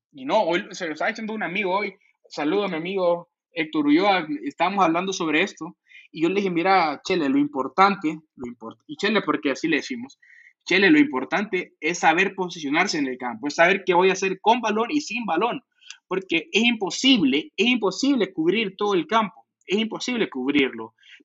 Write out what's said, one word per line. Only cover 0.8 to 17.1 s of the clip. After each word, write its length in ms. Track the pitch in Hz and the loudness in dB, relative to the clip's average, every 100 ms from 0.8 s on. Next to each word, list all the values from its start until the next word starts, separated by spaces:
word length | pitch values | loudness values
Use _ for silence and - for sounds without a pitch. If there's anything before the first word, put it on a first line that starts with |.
| 170 | -10
lo 60 | |
estaba 160 | 151 185 | -4 -6
diciendo 240 | 220 214 | -4 -8
un 100 | 214 | -8
amigo 340 | 170 185 190 196 | -6 -4 -2 -2
hoy, 160 | 202 - _ _ _ | -4 -10 _ _ _
saludo 360 | - 147 196 | -6 -2 0
a 40 | 196 | -2
mi 100 | 160 | -4
amigo 520 | 175 196 175 175 - _ _ 165 | -4 -2 0 0 -4 _ _ -6
Héctor 280 | 156 156 147 | -4 0 4
Ulloa, 420 | 156 202 185 156 143 | 4 4 2 -2 -6
estábamos 400 | 139 - 185 196 | -8 -2 -2 2
hablando 300 | 180 170 190 | 2 2 -2
sobre 280 | 185 165 151 | -2 0 0
esto, 360 | 208 - 165 - _ - - | 0 -4 -14 -16 _ -20 -18
y 120 | 151 | -2
yo 60 | 170 | 0
le 60 | 196 | 0
dije, 140 | 196 | 0
"Mira, 520 | 165 185 190 156 139 - | 0 2 4 2 -2 -2
Chele, 240 | 185 143 | 0 2
lo 80 | 139 | 2
importante, 840 | 147 135 131 - 196 180 156 160 - - | 2 -2 -2 4 4 2 -4 -6 -12 -14
lo 160 | 123 | -14
import-", 300 | 120 110 113 - | -12 -16 -16 -16
y 100 | 147 | -4
Chele 240 | 202 214 | 0 0
porque 300 | 156 143 143 | 0 -2 -2
así 180 | 131 160 | -2 0
le 80 | 147 | -2
decimos, 420 | - 120 127 - _ - - _ - | -2 -10 -12 -18 _ -20 -20 _ -2
"Chele, 240 | 180 196 | 4 6
lo 100 | 147 | 6
importante 760 | 143 131 135 175 208 180 151 _ | 6 2 -2 -2 -2 -4 -6 _
es 200 | 156 175 | -6 2
saber 360 | 175 165 196 190 | 2 4 2 -2
posicionarse 640 | 175 170 139 156 185 165 | -8 -6 -2 0 0 -2
en 100 | 135 | -4
el 100 | 127 | -4
campo, 300 | 123 113 143 | -8 -8 -4
es 80 | 170 | 2
saber 280 | 170 196 - | 2 2 2
qué 80 | |
voy 160 | 175 190 | 4 4
a 40 | |
hacer 260 | 185 196 185 | 2 -2 0
con 180 | 214 240 | 2 2
balón 320 | 226 214 233 | 0 -2 -2
y 80 | 302 | -2
sin 260 | - 226 208 | -4 -6 -4
balón, 360 | 165 233 156 - _ - - - | -2 -2 -4 -12 _ -20 -20 -8
porque 420 | 185 - 165 - | -6 -2 -4 0
es 120 | 202 | 2
imposible, 920 | 240 226 180 - 262 | 2 0 -4 0 4